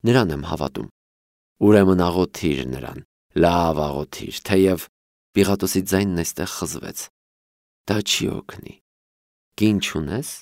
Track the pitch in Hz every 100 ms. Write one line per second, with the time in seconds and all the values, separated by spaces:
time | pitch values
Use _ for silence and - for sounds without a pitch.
0 | 110 127 101 73 76 78 71 - - _
1 | _ _ _ _ _ _ 104 104 95 90
2 | 87 87 92 - 82 69 64 65 60 -
3 | - _ _ - 85 87 85 76 76 71
4 | 76 - - - - 98 95 90 - _
5 | _ _ _ - 95 98 95 95 95 98
6 | 101 87 82 - 90 - 85 - - -
7 | - _ _ _ _ _ _ _ - 104
8 | 104 - - - - - - - _ _
9 | _ _ _ _ _ - 107 104 92 80
10 | 76 101 147 -